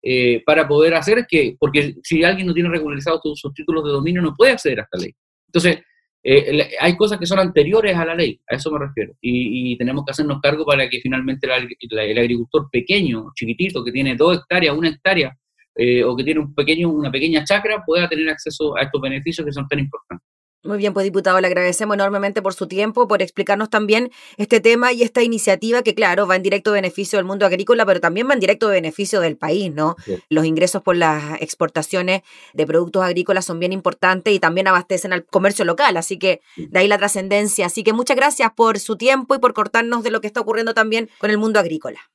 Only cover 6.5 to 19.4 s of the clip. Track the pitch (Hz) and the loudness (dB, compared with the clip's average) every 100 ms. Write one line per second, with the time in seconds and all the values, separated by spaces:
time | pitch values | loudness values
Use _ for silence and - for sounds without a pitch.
6.5 | 151 - - 160 175 208 208 170 190 185 | 0 -2 0 0 2 0 0 -2 0 2
7.5 | 170 147 214 208 175 165 170 151 - _ | 2 4 2 2 0 -2 -2 -2 -4 _
8.5 | - 160 151 139 - 101 - 123 123 123 | -6 -4 -6 -6 -6 -8 -8 -4 -2 -2
9.5 | 123 127 120 123 139 139 135 151 139 143 | -4 -4 -4 -4 -4 -6 -4 -4 0 0
10.5 | 151 151 139 127 - 127 131 131 131 131 | 0 0 0 0 -4 -4 -4 -4 -4 -2
11.5 | 127 123 - 117 110 107 110 120 120 117 | -2 -4 -12 -8 -4 -2 0 0 0 -2
12.5 | 156 147 123 120 202 160 113 107 - 117 | -2 -2 -4 0 0 0 -4 -8 -10 -8
13.5 | 113 190 165 120 123 135 120 160 180 - | -4 -4 -4 -6 -4 -4 2 2 2 0
14.5 | 180 160 147 165 151 185 190 131 - _ | 0 2 2 -2 0 0 0 -2 -6 _
15.5 | _ _ - 120 123 117 123 131 156 143 | _ _ -2 2 2 2 0 -2 -2 -4
16.5 | - 143 160 175 151 143 135 160 156 147 | -2 0 0 0 0 -2 -2 0 0 0
17.5 | 202 208 214 - 170 175 156 156 156 - | 0 0 -4 -2 0 0 -2 -2 -4 -8
18.5 | 147 151 - 139 143 131 135 139 165 | -4 -4 -2 -4 -4 -4 -6 -6 -6